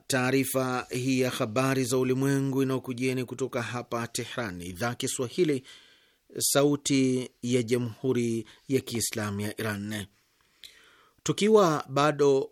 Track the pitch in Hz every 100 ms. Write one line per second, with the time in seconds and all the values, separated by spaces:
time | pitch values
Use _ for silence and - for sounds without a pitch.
0 | - 131 127 135 127 135 127 127 110 127
1 | 127 131 127 - 123 110 135 135 127 127
2 | 127 131 135 139 135 131 131 131 123 120
3 | 131 127 123 123 127 127 113 120 120 117
4 | 117 - 117 - 113 90 87 87 120 120
5 | 131 - 120 - 170 135 - - - _
6 | _ _ _ - - 143 147 143 - 139
7 | 131 127 120 - 120 123 113 120 120 107
8 | 135 123 117 113 110 - - 131 - 117
9 | - 117 104 101 104 - 110 101 104 107
10 | 98 _ _ _ _ _ - - - _
11 | _ _ - - 202 214 185 151 - 135
12 | 147 147 143 135 -